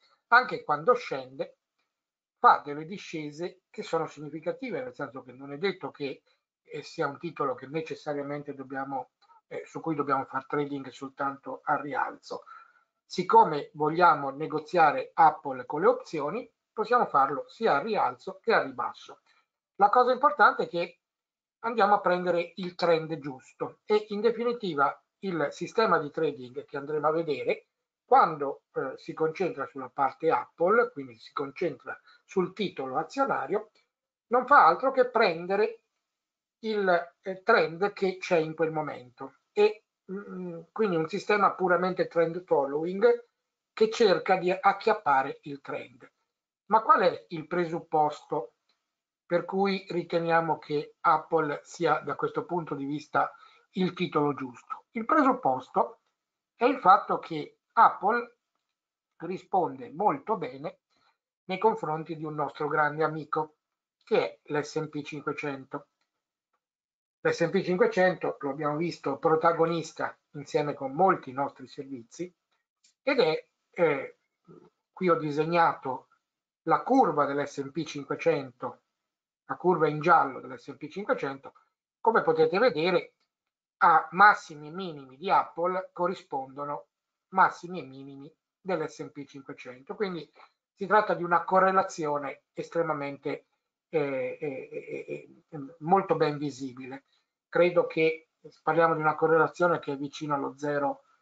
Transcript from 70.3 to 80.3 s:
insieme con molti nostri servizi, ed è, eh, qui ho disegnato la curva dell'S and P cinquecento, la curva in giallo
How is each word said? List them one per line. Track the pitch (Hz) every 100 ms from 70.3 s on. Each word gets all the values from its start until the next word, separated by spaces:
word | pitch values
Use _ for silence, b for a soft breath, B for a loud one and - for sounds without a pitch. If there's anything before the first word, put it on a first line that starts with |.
| 147
insieme | 139 156 147
con | - 135
molti | 143 190 165 -
nostri | 127 135 - 127
servizi, | - 139 131 113 - 180 _ _ _ _ _ _ _
ed | - 269
è, | 160 156 - _ _
eh, | - 165 139 - - _ _ _ - 143 _ _
qui | - 185
ho | 160
disegnato | 151 143 156 170 160 - 135 127 - _ _ _ _ _
la | - 151
curva | - - 185 147 139
dell'S | 143 139 -
and | 135
P | 170
cinquecento, | 147 143 135 147 165 147 131 - 127 - _ _ _ _ _ _ -
la | 139
curva | 175 170 156
in | 151
giallo | 151 165 139